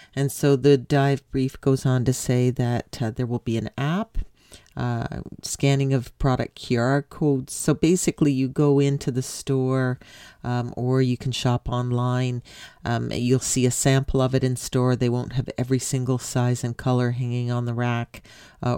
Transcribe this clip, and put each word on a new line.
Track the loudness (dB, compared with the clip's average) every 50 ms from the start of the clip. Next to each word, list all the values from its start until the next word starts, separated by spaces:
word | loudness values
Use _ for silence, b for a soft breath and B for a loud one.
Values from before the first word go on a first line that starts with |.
| B B B
And | -2 -2 -2
so | 0 0 2 4 4
the | 6 6 6 6 6
dive | 4 2 2 2 4 4 2 0 -4 _
brief | -4 -2 -2 -2 -4 -2
goes | 0 2 2 2 2
on | 2 2 2 2
to | 2 0
say | 0 0 0 2 2 2 2
that, | 2 0 0 0 0 -2 -4 _ -6 -6
uh, | -4 -4
there | -4 -4 -4 -4
will | -4 -4
be | -4 -4 -4
an | -4 -4 -6 -6 -6
app, | -4 -2 -2 -4 -4 -4 -4 -6 -6 -6 _ B B B B B B B B
uh, | -6 -4 -4 -4 -4 -4 -6 -8 -10 -12 -12 -14 -14 -12
scanning | -10 -6 -2 0 2 2 2 2 0 0
of | 0 -2 -4 -6 -2
product | 0 0 0 0 -2 -6 -8
Q | -10 -6 -2 0 0
R | 2 2 0 0 -2
codes. | -4 -6 -2 0 0 0 0 -2 -6 -10
So | -4 -2 0 0
basically | 2 2 2 2 2 2 0 0 2 2 2
you | 2 2 0 -2
go | 0 2 4 4 4 4
into | 4 2 0 -2 -2 -4
the | -2 -2
store, | -4 -4 -8 -10 -4 -2 -2 0 0 0 0 0 0 0 -2 -4 B B B B B B B B B
um, | -4 -4 -4 -4 -6 -6
or | -4 -2 0 2 2
you | 2 2 0 -2
can | -2 -4 -4
shop | -2 0 0 0 0 0 -2
online. | -4 -2 -2 0 0 0 0 0 0 0 0 -2 -4 -6 -8 B B B B B B B B
Um, | -2 -2 -2 -2 -2
you'll | -2 -2 2 2 2 2
see | 2 0 0 2 2
a | 2
sample | 2 2 2 4 4 4 2 2 0 0
of | 2 2 2
it | 0 0
in | 0 -2
store. | -4 -4 -4 -2 0 2 2 2
They | 2 2 0
won't | 0 0 -2 -4 -4
have | -4 -4 -4 -4 -6
every | -2 0 0 -2
single | 0 -2 -2 -2 0 0 -2 -2
size | -2 -2 -2 0 2 2 0 0 -2
and | -4 -6 -4
color | 0 0 2 2 2 0
hanging | 0 -2 -4 -4 -4 -4 -2 -2
on | -2 -2 -4
the | -4 -2
rack, | -2 -2 -2 -2 -2 -4 -6 -12 -18 -20 B B B B B B B -4
uh, | -2 -2